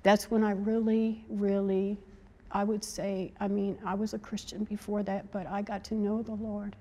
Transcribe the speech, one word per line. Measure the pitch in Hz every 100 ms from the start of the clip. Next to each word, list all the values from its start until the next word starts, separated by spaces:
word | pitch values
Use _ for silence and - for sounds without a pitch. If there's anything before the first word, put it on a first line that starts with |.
that's | 190 208 -
when | 226
I | 220
really, | 196 202 226 220 220 226 220 -
really, | 208 202 196 196 190 196 202 - - - - -
I | 202
would | 202 208
say, | - - 196 190 180 -
I | 202
mean, | 202 196 190 208
I |
was | 196 214
a | 220
Christian | - 214 - -
before | 214 208 - 208
that, | 196 196 202
but | 202 170
I | 202
got | 208 202 -
to | 220
know | 202 214
the | 226
Lord | 214 220 208 202 -